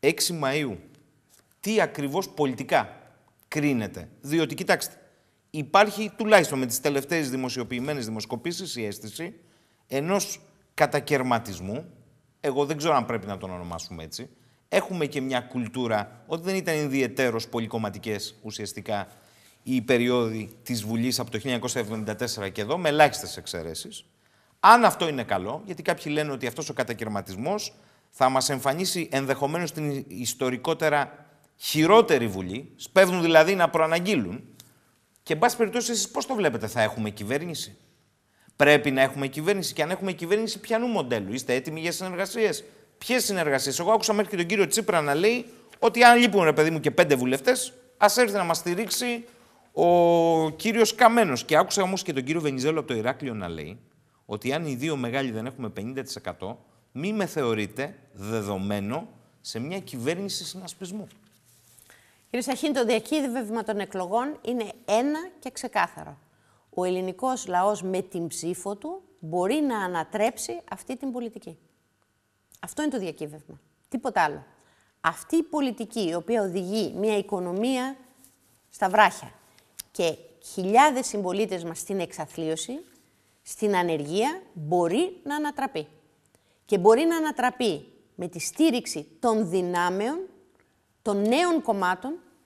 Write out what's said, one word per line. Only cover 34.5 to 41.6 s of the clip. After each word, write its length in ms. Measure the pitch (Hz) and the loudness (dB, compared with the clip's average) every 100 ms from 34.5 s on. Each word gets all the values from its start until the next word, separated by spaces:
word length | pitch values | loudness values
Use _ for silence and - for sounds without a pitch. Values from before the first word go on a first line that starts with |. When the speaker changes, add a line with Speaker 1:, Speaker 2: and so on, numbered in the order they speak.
| - - _ _ _ _ _ | -20 -20 _ _ _ _ _
Speaker 1:
και, 100 | - | -6
εν 60 | 156 | 2
πάση 180 | 240 240 | 2 2
περιπτώσει, 340 | 220 240 233 | 0 0 -2
εσείς 180 | 233 - | -4 -4
πώς 180 | - - | -6 -4
το 80 | |
βλέπετε, 320 | 240 175 117 104 | 0 0 0 -4
θα 160 | 120 | 0
έχουμε 280 | 110 110 107 | 0 0 -6
κυβέρνηση; 680 | 104 104 139 175 160 - 98 _ _ _ _ _ _ _ _ | -6 -4 -4 -4 -10 -10 -14 _ _ _ _ _ _ _ _
Πρέπει 340 | 147 147 143 | 8 8 6
να 120 | 131 | 4
έχουμε 240 | 135 139 139 | 2 2 -6
κυβέρνηση; 460 | 135 156 170 147 | -2 0 0 -2
Και 100 | - | -4
αν 80 | 151 | -2
έχουμε 220 | 185 190 | -2 -4
κυβέρνηση, 480 | 170 170 208 220 - | -6 0 0 0 -6
ποιανού 260 | - 226 240 | -2 -2 0
μοντέλου; 460 | 220 131 117 95 | -2 0 -2 -2
Είστε 220 | 123 - | -6 -2
έτοιμοι 260 | 127 | -2